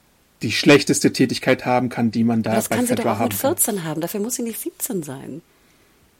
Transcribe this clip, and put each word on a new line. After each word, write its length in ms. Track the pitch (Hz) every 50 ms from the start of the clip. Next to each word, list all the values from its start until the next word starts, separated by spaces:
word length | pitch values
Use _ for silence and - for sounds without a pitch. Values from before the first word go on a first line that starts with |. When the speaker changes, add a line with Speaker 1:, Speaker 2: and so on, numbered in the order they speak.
| _ _ _ _ _ _ _ _ -
Speaker 1:
die 100 | 117 -
schlechteste 600 | - - 170 147 143 - - 143 - - 135 -
Tätigkeit 540 | - 135 117 120 - - 135 131 127 -
haben 240 | 127 123 123 127 120
kann, 200 | - 127 120 113
die 140 | 107 117 113
man 180 | 117 117 113 107
da 80 | 110
Speaker 2:
Aber 60 | 110
das 120 | 113 - -
Speaker 1:
bei 80 | -
Speaker 2:
kann 100 | 233 247
sie 80 | 240 247
doch 80 | 240 233
Speaker 1:
Fedra 100 | 233 -
Speaker 2:
auch 120 | - 233
mit 80 | 247 202
Speaker 1:
haben 80 | -
kann. 160 | - 269 349
Speaker 2:
vierzehn 280 | - - - 214 190 160
haben, 160 | 160 151 160
dafür 200 | 165 170 - 202
muss 160 | 202 247 -
sie 60 | - 240
nicht 180 | 233 220 -
siebzehn 420 | - 339 - - - - 220 185 151
sein. 400 | 131 131 139 135 - 127 165 - _ _ _ _ _ _ _ _ _ _ _ _ _ _ _